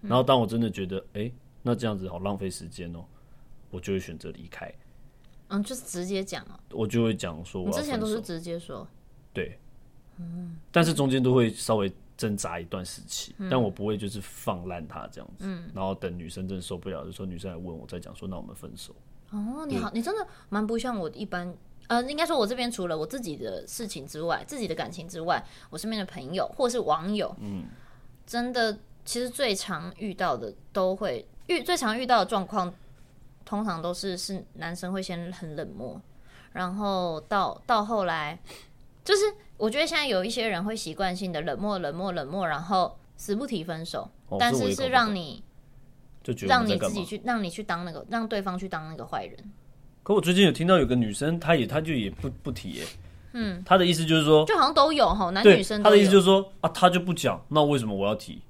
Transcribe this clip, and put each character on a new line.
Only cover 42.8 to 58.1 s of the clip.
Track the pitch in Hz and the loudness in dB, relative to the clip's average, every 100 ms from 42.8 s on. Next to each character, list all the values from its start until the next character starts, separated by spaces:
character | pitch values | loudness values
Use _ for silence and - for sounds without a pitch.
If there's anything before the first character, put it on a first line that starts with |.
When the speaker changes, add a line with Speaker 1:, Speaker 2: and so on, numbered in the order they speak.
| 175 - - - | 2 -2 -20 -16
Speaker 1:
死 | - 208 | -4 -2
不 | 269 | -2
提 | 214 | -4
分 | 160 160 | -4 -8
手， | 165 - 98 - - | -6 -6 -8 -14 -6
Speaker 2:
哦， | 101 | 2
Speaker 1:
但 | - | 2
是 | - 101 | 4 0
是 | - 262 | 0 2
让 | 254 226 | 4 2
你， | 196 160 - - - - - - - - - | 0 -6 -12 -16 -20 -20 -20 -20 -20 -20 -14
Speaker 2:
这 | - | -6
我 | 120 | -4
也 | - | 4
搞 | |
不 | |
懂。 | |
就 | |
觉 | |
得 | |
我 | 254 | 4
们 | 226 | 4
在 | 196 | 2
干 | - | 0
嘛？ | |
Speaker 1:
让 | |
你 | |
自 | |
己 | 196 | -2
去， | 170 208 220 | -6 -6 -2
让 | 233 | -2
你 | 190 | -2
去 | 165 | -6
当 | 208 170 | -4 -4
那 | 175 | -4
个， | 156 - | -10 -6
让 | 233 220 | -4 -2
对 | 220 | -2
方 | 196 180 | -2 -4
去 | 185 | -6
当 | 175 156 | -8 -8
那 | 160 | -12
个 | |
坏 | - 127 95 | -6 -6 -6
人。 | - - - - - - - | -14 -18 -20 -20 -20 -20 -20
Speaker 2:
可 | - | 2
我 | 202 | 2
最 | 170 | 6
近 | 180 196 | 6 6
有 | |
听 | 143 165 | 6 6
到 | 185 | 6
有 | 127 | 6
个 | |
女 | 123 110 | 4 2
生， | 101 143 170 | 0 -2 -2
她 | 160 | 2
也， | 165 113 | 4 4
她 | 139 | 0
就 | 160 | 0
也 | 143 101 | -2 -2
不， | - 139 - | -4 -8 -6
不 | - | -8
提 | 123 98 | -8 -8
耶。 | 65 - - - - - | -10 -10 -12 -18 -20 -14
Speaker 1:
嗯。 | 240 214 175 185 | -6 -4 -6 6
Speaker 2:
她 | 185 | 8
的 | |
意 | 175 | 8
思 | 160 165 | 4 6
就 | 160 | 6
是 | |
说， | 151 156 156 | 10 8 8
Speaker 1:
就 | 415 | 6
好 | |
像 | 269 | 6
都 | 302 285 | 8 6
有 | 302 208 | 8 4
吼， | 196 185 | 4 2
男 | 190 | 8
女 | 202 190 | 10 10
生 | 190 214 | 6 4
都 | 208 | 8
有。 | |
Speaker 2:
对， | |
她 | |
的 | 208 | 10
意 | 196 | 10
思 | |
就 | 196 | 8
是 | |
说 | 180 196 196 - | 8 6 4 -2
，“啊， | 160 | -2
她 | - 180 | 6 6
就 | 180 | 6
不 | 175 | 0
讲， | 160 131 92 - | 0 0 -2 0
那 | 151 | 4
为 | 147 143 | 6 4
什 | 110 | 2
么 | |
我 | 98 | 0
要 | 98 | 0